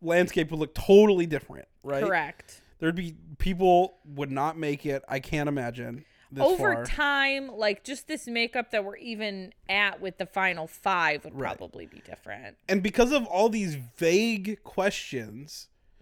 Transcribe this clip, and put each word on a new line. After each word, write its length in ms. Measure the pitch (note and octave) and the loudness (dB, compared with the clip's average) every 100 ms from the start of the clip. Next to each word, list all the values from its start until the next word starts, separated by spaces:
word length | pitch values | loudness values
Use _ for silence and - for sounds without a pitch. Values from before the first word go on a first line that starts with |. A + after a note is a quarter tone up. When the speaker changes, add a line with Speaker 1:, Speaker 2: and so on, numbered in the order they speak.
Speaker 1:
landscape 500 | E3 F3 F3+ F#3 D#3+ | 2 4 4 0 -2
would 80 | D#3 | -4
look 160 | D3+ - | -6 -4
totally 500 | - G3 G#3+ F#3 E3+ | 8 10 10 6 0
different, 420 | C#3+ - - - _ | -4 -6 -16 -20 _
right? 200 | - C#3 | -6 -2
Speaker 2:
Correct. 580 | G#3 F3 D3 - - - _ _ | 0 0 -2 -10 -20 -20 _ _
Speaker 1:
There'd 160 | E3 E3+ | -4 -2
be, 200 | E3+ D#3+ D#3+ D3 | -8 -12 -18 -4
people 580 | F#3+ F3+ F#3 F3 F#3 - D3+ | -2 2 6 6 4 -4 -14
would 260 | C#3+ C#3 | -8 -6
not 260 | C3+ D3+ D#3+ | -2 -2 -2
make 280 | D3+ C#3+ D3 | -4 -4 -4
it, 180 | C#3 - | -6 -6
I 100 | C3+ | -8
can't 300 | - D3+ D3 | -4 -2 -2
imagine, 560 | C#3 A#2+ A#2+ A#2+ B2 - _ _ | -2 -4 -8 -12 -14 -18 _ _
this 120 | C#3 | 2
Speaker 2:
Over 300 | D4 F#4 G#4 - | 2 4 0 0
Speaker 1:
far. 100 | - | -2
Speaker 2:
time, 640 | D4 C#4+ C#4 C4+ C#4 C4+ | 0 0 2 0 -2 -6
like, 360 | G#3+ G#3+ G3 - | -2 -2 -2 -8
just 220 | C4+ - | -12 -8
this 200 | D4+ A#3+ | -10 -4
makeup 420 | A#3 A#3 B3 A3+ | -2 -2 -4 -2
that 120 | A3 | -4
we're 140 | G3 - | -4 -10
even 560 | A#3+ G#3 G#3+ G3 F#3 - - | -12 -8 -6 -8 -14 -14 -2
at 300 | G3 G3+ - | 0 0 -2
with 160 | F#3+ - | -8 -8
the 80 | F3+ | -4
final 420 | F#3+ F#3 E3+ D#3+ | 0 0 0 -8
five 560 | - G3 F3+ D#3+ D3 | -4 0 2 2 0
would 160 | D#3 C3+ | -6 -8
Speaker 1:
Right. 180 | - - | -8 -8
Speaker 2:
probably 280 | - - E2 | -12 -16 -18
be 140 | D#2+ - | -20 -20
different. 520 | F2 - G2+ A2+ - - | -18 -14 -14 -16 -16 -2
Speaker 1:
And 160 | G3 | 0
because 280 | G3+ B3 B3 | 2 2 4
of 120 | C#4+ A3+ | 2 0
all 220 | F3+ A3+ | 0 2
these 260 | G#3+ F#3 C#3+ | 0 -4 -6
vague 840 | A#2+ - E3 F#3 A#3 G#3+ G3 G#3 | -12 -2 2 4 2 -2 -6 -10
questions, 1080 | - - G3 - - B2+ G#2+ A2 D3 - - _ _ _ | -8 -2 -2 -4 -8 -10 -10 -14 -16 -18 -20 _ _ _